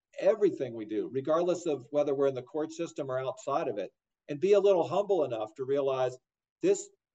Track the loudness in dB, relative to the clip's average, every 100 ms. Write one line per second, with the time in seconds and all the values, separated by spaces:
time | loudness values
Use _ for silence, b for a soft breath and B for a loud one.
0 | _ -2 2 4 2 2 -4 -6 -4 -4
1 | -2 -4 0 0 2 -2 -2 -4 -4 -2
2 | 0 2 0 0 -6 -6 -6 -6 -8 -8
3 | -6 -4 -4 -6 -4 -2 -2 -4 -8 _
4 | _ _ -12 -2 4 6 6 4 2 0
5 | 2 2 0 -2 -6 -6 -2 0 0 0
6 | -2 -4 _ _ _ _ 0 0 -2 _
7 | _